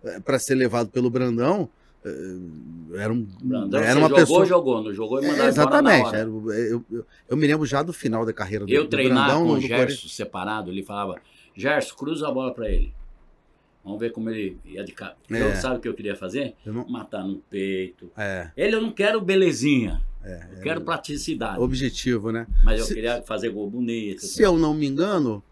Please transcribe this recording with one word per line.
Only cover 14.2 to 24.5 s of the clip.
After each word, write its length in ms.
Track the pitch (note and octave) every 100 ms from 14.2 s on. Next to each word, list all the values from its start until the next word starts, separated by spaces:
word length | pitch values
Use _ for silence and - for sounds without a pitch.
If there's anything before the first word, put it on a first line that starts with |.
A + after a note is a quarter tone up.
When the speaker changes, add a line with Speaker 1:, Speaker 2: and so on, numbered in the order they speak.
| A2
Speaker 2:
ele 260 | A2 G2 F2+ -
ia 180 | F#2
de 80 | G2
cara. 240 | - F#2+ - _
Speaker 1:
É. 100 | A2+
Speaker 2:
Eu, 140 | G#2+ G#2+
sabe 220 | C3 B2
o 20 |
que 80 | A#2
eu 60 |
queria 220 | G#2 G#2 G2
fazer? 400 | F#2 A#2 C3 - G#2+
Speaker 1:
Eu 80 |
não 160 | A2+ -
Speaker 2:
Matar 340 | A#2+ G2 G#2
no 120 | F#2+ G2
peito. 720 | _ G2+ G2 F#2+ F#2 - - -
Speaker 1:
É. 320 | G2+ F#2+ E2 -
Speaker 2:
Ele, 180 | G3+ A3+
eu 60 |
não 100 | A3
quero 300 | - G#3 A3
belezinha. 800 | F3+ F#3+ F#3 B2 C#3 C3+ G#2 - - -
Speaker 1:
É, 60 | G2
Speaker 2:
Eu 60 | F2
Speaker 1:
é 40 |
Speaker 2:
quero 140 | F2 F#2
Speaker 1:
verdade. 200 | G2 E3 E3
Speaker 2:
praticidade. 720 | F3+ - D3 D#3+ D3+ A2+ G#2
Speaker 1:
Objetivo, 720 | B2 B2+ C3 - B2+ A#2+ G#2+
né? 160 | A2+ A#2 -
Speaker 2:
Mas 160 | - A2
eu 60 | A2
Speaker 1:
Se 80 | -
Speaker 2:
queria 260 | A2+ A#2+
fazer 280 | - A2 F#2+
gol 200 | G2 G2+
bonito. 520 | A#2+ A#2+ A#2 G#2 F#2+ -
Speaker 1:
se 160 | -
eu 160 | G#3